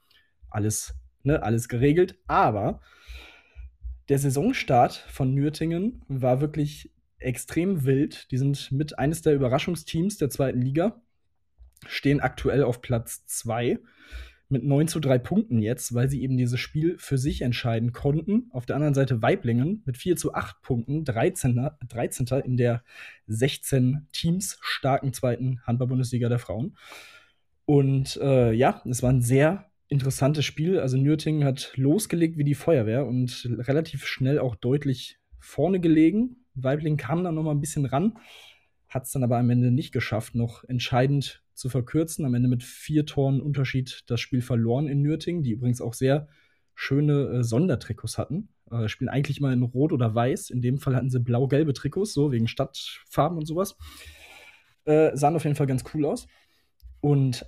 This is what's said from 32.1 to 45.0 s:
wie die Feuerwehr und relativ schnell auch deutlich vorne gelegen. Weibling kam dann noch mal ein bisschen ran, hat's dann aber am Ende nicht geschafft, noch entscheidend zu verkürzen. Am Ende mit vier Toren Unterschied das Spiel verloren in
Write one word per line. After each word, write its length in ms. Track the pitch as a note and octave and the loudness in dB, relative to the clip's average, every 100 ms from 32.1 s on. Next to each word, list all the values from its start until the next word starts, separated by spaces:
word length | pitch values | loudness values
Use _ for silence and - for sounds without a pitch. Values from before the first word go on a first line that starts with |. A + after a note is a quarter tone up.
| E3+ E3 E3 | 0 0 0
wie 60 | |
die 100 | C#3+ | 0
Feuerwehr 520 | D3 - D3+ G#2+ A#2+ B2+ | 0 2 2 2 0 0
und 400 | B2+ B2 - A#2+ A2+ | -2 -2 -4 -6 -4
relativ 480 | B2 C#3+ D#3 C3+ - | 0 0 -2 -8 -8
schnell 320 | - C3 C#3+ | -2 0 2
auch 180 | C3 A2 | 0 -2
deutlich 640 | B2 C#3+ D3 B2 - - _ - | 0 0 0 -4 -8 -20 _ -20
vorne 420 | - - D#3+ F#3+ | -12 -2 0 2
gelegen. 640 | E3+ D#3 D#3+ G#3 B3+ - _ | 4 6 6 4 -2 -6 _
Weibling 420 | C3 B2+ D3+ D#3 D3 | -4 -2 0 0 -2
kam 260 | - E3 | -2 -2
dann 120 | F3+ | -2
noch 80 | D#3 | -2
mal 80 | D#3 | 0
ein 100 | D3 | -2
bisschen 240 | C#3+ D3+ | -2 -2
ran, 340 | C3+ C#3 G#3 - - - - _ _ _ _ | -2 0 0 -2 -18 -20 -20 _ _ _ _
hat's 240 | B2+ - | -8 -6
dann 100 | C#3 | -2
aber 140 | A#2+ A#2+ | 0 2
am 140 | A#2+ | 4
Ende 200 | B2 B2 | 4 4
nicht 220 | B2+ F3 | 2 0
geschafft, 420 | B2 - A2 - | -4 -2 -4 -4
noch 300 | A#2 A#2 - | -4 -4 -6
entscheidend 800 | - B2 - B2 C3+ C#3+ - - _ | -8 -6 0 2 2 0 -2 -12 _
zu 160 | - B2 | -12 -4
verkürzen. 560 | C3 A#2+ D#3 E3 - | -4 -2 -2 -2 -2
Am 80 | C#3+ | -2
Ende 160 | A#2+ B2 | 2 2
mit 160 | B2 | 0
vier 400 | - - - D3+ | -6 -16 -2 0
Toren 380 | D3 C#3+ C3+ C3+ | 0 0 0 0
Unterschied 600 | D3 C#3+ C3 C3+ B2+ - - | -2 -2 -2 -2 -6 -12 -6
das 120 | A#2 | -6
Spiel 220 | - B2+ | -2 -4
verloren 480 | A#2+ A#2+ A2+ B2 D3+ | 0 0 2 0 0
in 140 | C#3+ | 0